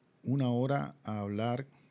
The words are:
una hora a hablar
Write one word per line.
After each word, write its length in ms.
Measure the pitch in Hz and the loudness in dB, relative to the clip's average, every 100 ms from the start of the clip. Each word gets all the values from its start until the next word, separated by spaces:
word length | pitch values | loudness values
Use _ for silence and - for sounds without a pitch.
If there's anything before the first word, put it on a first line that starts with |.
| _ _ | _ _
una 280 | - 139 127 | -2 0 2
hora 440 | 120 131 139 65 - | 2 2 0 -2 -8
a 160 | - 107 | -6 -4
hablar 480 | 101 104 120 123 135 - _ | -2 0 0 0 -4 -14 _